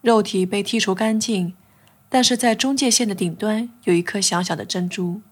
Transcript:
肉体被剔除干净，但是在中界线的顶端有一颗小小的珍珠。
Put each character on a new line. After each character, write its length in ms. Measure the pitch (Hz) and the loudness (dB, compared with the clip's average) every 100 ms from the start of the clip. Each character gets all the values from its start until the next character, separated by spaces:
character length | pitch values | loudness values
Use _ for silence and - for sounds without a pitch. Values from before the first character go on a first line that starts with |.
肉 200 | 240 220 | 4 4
体 220 | 202 190 | 4 0
被 180 | 185 202 | 0 -2
剔 160 | 196 226 | -2 -2
除 160 | - | 0
干 240 | 190 220 220 | 0 0 0
净， 360 | 214 202 175 - _ _ _ _ _ | 0 -2 -2 -6 _ _ _ _ _
但 120 | 262 | 2
是 140 | 247 247 | 2 2
在 180 | 247 | 2
中 220 | 220 269 277 | 2 0 2
界 140 | 262 | 2
线 180 | 214 226 | 2 0
的 60 | |
顶 200 | 185 180 | -2 -4
端 360 | 160 214 214 240 - | -2 -2 -2 -4 -6
有 100 | - | 2
一 80 | 175 | 2
颗 180 | 175 202 | 2 -2
小 220 | 196 175 | -2 -2
小 120 | 180 | -2
的 120 | 165 196 | -6 -4
珍 200 | 190 180 | -4 -4
珠。 360 | 185 180 190 - | -4 -4 -6 -12